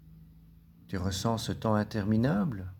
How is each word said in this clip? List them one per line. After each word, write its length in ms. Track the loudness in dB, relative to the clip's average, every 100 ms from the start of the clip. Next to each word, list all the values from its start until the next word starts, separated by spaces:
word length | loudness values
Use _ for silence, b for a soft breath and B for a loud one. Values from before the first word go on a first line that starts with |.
| -20 -20 -20 -20 -20 -20 -20 -20 -8
Tu 100 | -4
ressens 420 | -2 0 0 0
ce 120 | -2
temps 240 | -2 2 2
interminable ? 960 | 2 -2 2 2 4 2 0 -4 -8